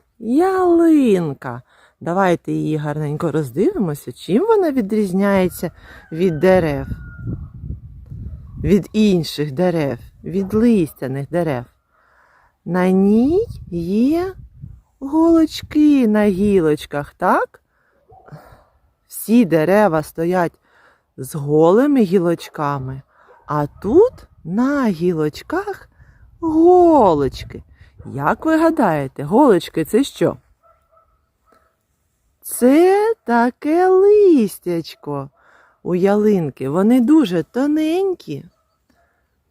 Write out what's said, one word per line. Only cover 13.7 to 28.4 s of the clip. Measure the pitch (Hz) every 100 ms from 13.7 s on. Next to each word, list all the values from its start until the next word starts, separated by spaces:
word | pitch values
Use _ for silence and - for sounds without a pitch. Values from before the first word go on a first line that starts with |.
є | 170 170 208 262 330 381 370 - - - - _ _
голочки | 269 311 330 330 311 - - 302 302 277 226
на | 214 208
гілочках, | 180 208 196 156 151 - 143 143
так? | _ 185 302 494 _ _ _ _ _ _ - - 151 - - _ _ _ _ _
Всі | - - 240 185
дерева | 160 156 208 208 160
стоять | 147 - 170 185 165 - _ _ _ _ _ -
з | 131 156
голими | 143 151 165 214 294 269
гілочками, | 190 190 170 165 - - 143 143 131 135 - _ _ _ -
а | 147 147
тут | - 196 311 494 - - _
на | 160 196 262 285 233
гілочках | 156 180 160 151 - - 339 403 381 - _ - _ - _
голочки. | 330 311 339 359 339 302 202 151 131 - - 98 - _ _ - 107
Як | 117 151 226